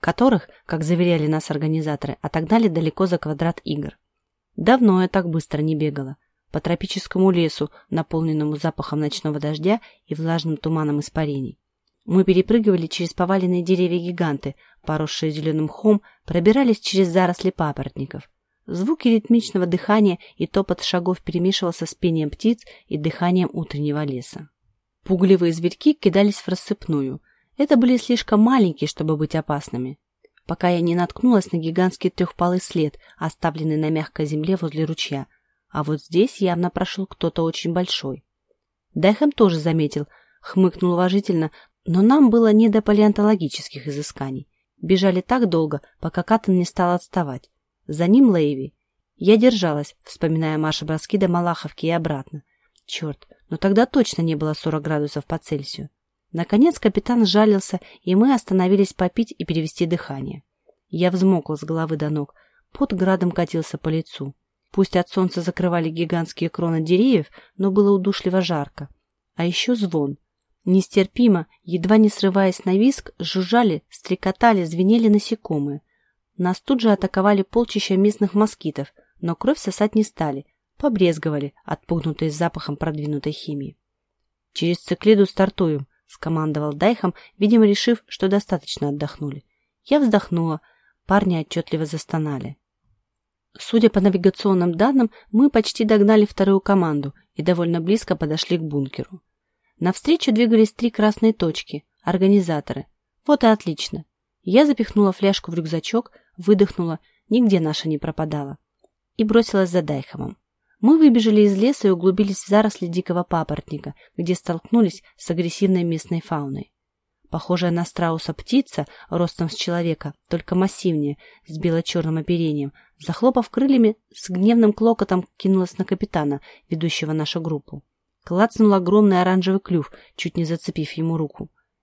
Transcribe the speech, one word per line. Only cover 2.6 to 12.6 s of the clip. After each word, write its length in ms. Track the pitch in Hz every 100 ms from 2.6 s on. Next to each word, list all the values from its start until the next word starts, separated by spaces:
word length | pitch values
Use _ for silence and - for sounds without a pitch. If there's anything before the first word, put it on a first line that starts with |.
| 220
далеко 380 | 165 160 - 190
за 120 | 175
квадрат 420 | 151 147 165 -
игр. 340 | - 147 147 - _ _ _ _ _ -
Давно 460 | 175 254 226 185
я 60 | 185
так 200 | 196 175
быстро 320 | 160 - 151
не 160 | 156 156
бегала. 400 | 151 143 131 - _ _ _
По 100 | 160
тропическому 680 | - 170 196 190 - 185 190
лесу, 400 | 175 165 - 147 _ -
наполненному 680 | 156 165 165 160 156 151 151
запахом 440 | 165 - - 147
ночного 380 | 151 - 156 151
дождя 420 | 151 156 175 226 - _ -
и 80 |
влажным 420 | 151 160 165 160 151
туманом 440 | 156 160 151 147
испарений. 580 | 147 - 151 139 127 - _ _ _ _
Мы 200 | - 180
перепрыгивали 600 | 190 180 185 233